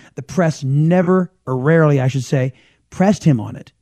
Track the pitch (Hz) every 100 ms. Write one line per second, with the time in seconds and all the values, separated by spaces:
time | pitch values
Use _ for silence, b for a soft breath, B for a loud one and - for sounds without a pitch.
0 | b - 131 - 165 - 131 143 160 180
1 | 180 185 180 _ - 131 131 165 151 143
2 | 127 135 123 139 131 b b b _ -
3 | 185 196 165 123 107 - - _